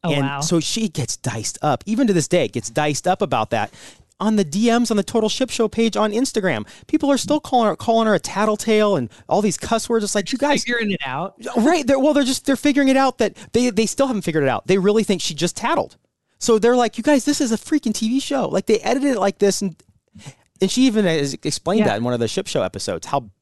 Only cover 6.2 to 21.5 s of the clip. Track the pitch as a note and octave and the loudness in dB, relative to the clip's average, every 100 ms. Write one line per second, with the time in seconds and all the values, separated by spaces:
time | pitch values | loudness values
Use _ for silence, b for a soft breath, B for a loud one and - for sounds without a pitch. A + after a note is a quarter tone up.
6.2 | C4+ A#3 F#3 A#2 G#2 B - D4+ C#4 C4+ | -2 -2 -2 -2 -6 B -4 -2 2 0
7.2 | E3+ D4 - B3 A3 E3+ - A3+ A3 G3 | 0 -4 0 0 0 -2 0 2 2 0
8.2 | - F#3+ G#3+ G#3+ - G#3+ G#3+ F#3 A#2 b | -2 -2 0 0 0 2 2 0 -4 b
9.2 | b F3+ G#3+ - - A3+ - A#3 G#3 G#3+ | b 0 0 -2 -2 -4 0 -2 0 -4
10.2 | F#3+ B3+ C#4+ C#4+ - A#3+ G#3+ F#3+ C3+ C3 | -2 -2 0 0 -2 -2 -2 -4 -6 -6
11.2 | F#3 _ A3+ - A#3+ F4 C4 C4+ C#4 C#4+ | -8 _ -4 2 2 2 2 2 4 2
12.2 | C4 C4 - C4+ D4 C#4 C4+ C4+ C4+ - | 0 -2 -2 0 2 2 4 4 2 0
13.2 | G#3+ - B A#3 B3 G3 A3+ - C4+ A3 | -4 -4 B 0 2 0 -2 0 0 0
14.2 | F3 D#3 C3+ A2 - F#3+ F#3+ G#3+ G#3+ F#3 | -2 0 0 0 0 2 4 2 0 -2
15.2 | - D3+ E3+ - A#3 E4 - - _ _ | -2 -4 -4 -2 -2 -2 -4 -10 _ _
16.2 | _ _ - A3 A3+ B3 A#3 - C4 C#4+ | _ _ 2 4 4 4 2 0 2 2
17.2 | - D4 C4 A3 - D4+ A#3 G#3+ A3 C4 | 2 0 0 -2 0 -2 0 -2 0 -2
18.2 | - C#4 A3+ E3+ - A3 G#3+ C4 C#4 A#3 | -2 -4 0 -2 2 0 2 0 0 0
19.2 | G3 - G3+ - G3 - _ _ _ - | 0 2 0 0 -6 -8 _ _ _ -20
20.2 | B B B _ F#3+ - C4 G#3+ G3 D#3+ | B B B _ -2 4 4 4 2 0
21.2 | C#3 - D#3+ | -2 -4 -6